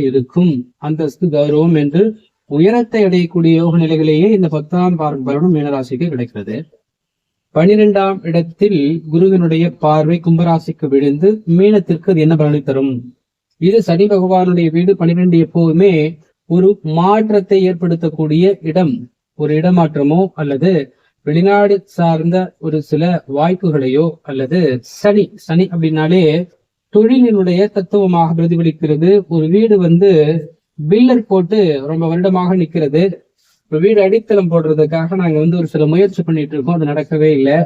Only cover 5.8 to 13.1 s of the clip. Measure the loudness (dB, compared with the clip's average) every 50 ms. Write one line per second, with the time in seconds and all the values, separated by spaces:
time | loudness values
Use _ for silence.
5.8 | -6 -8 -6 -6 -6 -6 -4 -6 -8 -8 -10 -14 -12 -10 -10 -10 -12 _ _ _
6.8 | _ _ _ _ _ _ _ _ _ _ _ _ _ _ -2 2 2 4 4 4
7.8 | 2 2 2 0 -2 -2 -4 -6 -6 -4 -4 -2 -4 -4 -4 -2 0 0 0 0
8.8 | 0 -2 -2 -4 -6 -2 0 2 2 2 2 2 0 0 0 0 -2 -2 -2 -2
9.8 | -2 0 0 2 0 0 -2 -2 0 0 0 2 2 0 0 -2 -2 -6 -10 -6
10.8 | -4 0 0 0 0 0 0 2 0 0 0 0 -2 0 2 2 4 4 2 2
11.8 | 0 -2 -4 -4 -2 -2 0 2 2 2 2 2 0 0 0 -2 -2 -4 -2 -2
12.8 | -2 -2 -4 -6 -10 -14